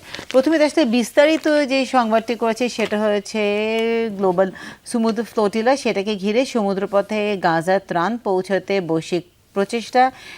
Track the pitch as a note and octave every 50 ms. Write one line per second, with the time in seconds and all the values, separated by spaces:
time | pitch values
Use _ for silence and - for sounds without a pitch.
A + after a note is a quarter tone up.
0 | - - - - - - - C4 C4 D4+ E4 D#4 D4+ C#4+ - E4+ D#4 A#3 G#3+ B3
1 | A3+ - - D#4 D4 D#4 D#4+ D#4 - D#4+ D4+ D4 D4 A#3+ C4+ C4+ C4 B3+ - B3+
2 | A#3 A3 A3 A3+ A3 - A#3+ G#3+ A#3+ A3+ A3 - B3+ A#3 - - G#3+ G3+ G#3+ G#3
3 | G#3+ G#3+ G#3 G#3 G3+ - - A3 G#3 G3+ G3+ G#3 G#3+ A3 A3 A3+ A3+ A3+ A3+ A3+
4 | A3+ A3+ G3+ F#3+ G3 F#3 F3+ F3+ F#3+ F#3+ - - - - - - _ - - A#3
5 | A3+ A3+ G#3+ A#3 A3+ - - A#3 G#3+ G3+ - A3 A3 B3 C#4 C#4 - A#3 F#3+ G3
6 | F#3+ G#3+ G#3+ F#3+ F#3 G#3+ G#3 A#3 C4+ B3+ - A#3 G3+ G3 G3 F#3+ G3+ F#3+ F#3+ G3+
7 | G3 - G#3+ G#3+ G#3 G#3 G#3 F#3 F3 F3 E3 E3 D#3+ F#3 F#3+ G3 F#3+ - F3 E3+
8 | E3+ F#3+ A#3 A#3 - G#3 F#3+ F#3 F#3 - G3 F#3 F3+ - G3 G3 F3+ D#3 E3 D#3+
9 | D#3 - F3+ E3+ - - _ _ _ _ _ G3 G3 - A#3 A#3 G#3 - - B3
10 | B3+ C4 C4 - - - -